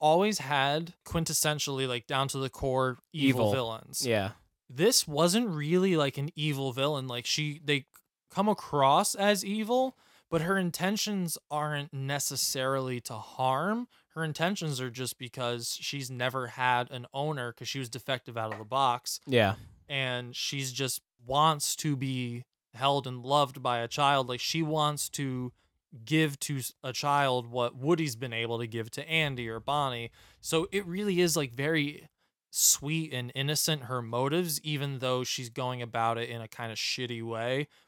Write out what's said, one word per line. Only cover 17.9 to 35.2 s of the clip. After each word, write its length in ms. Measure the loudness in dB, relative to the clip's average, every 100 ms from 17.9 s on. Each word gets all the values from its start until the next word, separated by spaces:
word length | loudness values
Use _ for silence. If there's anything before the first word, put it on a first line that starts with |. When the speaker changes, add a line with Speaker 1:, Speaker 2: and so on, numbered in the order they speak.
Speaker 1:
defective 460 | -8 -4 -4 -4 -6
out 140 | -6
of 60 | -6
the 60 |
box. 560 | -4 0 2 0 -4 -8 2
Speaker 2:
Yeah. 280 | 6 6 2 -6 -20 -8
Speaker 1:
And 460 | -4 -2 -4 -8
she's 380 | -8 -6 -4 -4
just 280 | -2 -4 -4 -8 _
wants 520 | -2 4 4 4 -2 -2
to 180 | -2 -2
be 480 | -2 -4 -4 -6 -12 _ _
held 320 | 0 2 2 0
and 160 | -8
loved 400 | 2 4 4 2
by 160 | -2 0
a 100 | -2
child. 400 | 2 4 4 2
Like, 120 | -2
she 220 | -2 0
wants 440 | 0 2 2 0 -4
to 420 | -4 -4 -4 -6 -10 _ _ _ -20
give 360 | 0 2 2 0
to 160 | -4 -4
s-, 140 | -6 -8
a 100 | -8
child 540 | -4 0 2 4 2 -2
what 300 | -2 -2 -2
Woody's 400 | 0 2 0 -4
been 160 | -6
able 260 | -4 -2 -4
to 80 | -4
give 240 | -6 -6
to 160 | -8 -2
Andy 400 | 0 0 -2 -4
or 120 | -6
Bonnie. 500 | -2 0 0 -2 -8 -12 -20 _
So 260 | -2 0 0
it 120 | -2 -4
really 340 | -2 0 4
is, 160 | 4 4
like, 160 | 0
very 560 | -2 0 2 0 -4 -16 _ _ _ _
sweet 600 | 2 4 4 0 -2 -2
and 180 | -4 -6
innocent, 480 | -4 0 0 0 0
her 180 | -2 -6
motives, 580 | -2 0 2 2 0 -4
even 360 | -4 -4 -2 -2
though 240 | 0 0